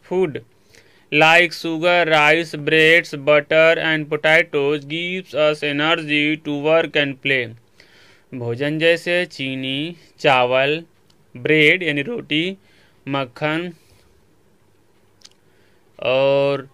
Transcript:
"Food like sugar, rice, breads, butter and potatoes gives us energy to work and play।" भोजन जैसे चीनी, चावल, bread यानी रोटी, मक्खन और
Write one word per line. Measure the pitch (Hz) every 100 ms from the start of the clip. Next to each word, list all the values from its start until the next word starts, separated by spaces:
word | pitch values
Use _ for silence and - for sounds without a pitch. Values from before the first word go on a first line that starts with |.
| -
"Food | 180 180 120 - _ _ _ _ _ _
like | 147 156 170 170
sugar, | - 165 160 175 175 160
rice, | 156 147 160 165
breads, | 151 147 160 156 170 165
butter | 143 139 147 143 156 160 165
and | 160 156 151
potatoes | 151 156 160 165 147 139 151
gives | 139 160 175 185 185
us | 139 151 151
energy | 151 143 156 165 151 147 147 156
to | 151 147
work | 147 160 165
and | 151 143 135 143
play।" | 135 117 117 _ _ _ _ _ _ _
भोजन | 131 117 120 143 156
जैसे | 165 170 170 175 175
चीनी, | - 135 131 131 135 160 170 _ _
चावल, | 151 131 123 131 139 156 170 _ _ _ _ 127
bread | 135 156 151 180
यानी | 170 143
रोटी, | 135 240 143 151 175 190 _ _ _ _ -
मक्खन | 139 131 - 151 156 175 170 _ _ _ _ _ _ _ _ _ _ _ _ _ _ - _ _ _ _ _ _ -
और | 123 131 139 139 139 139 139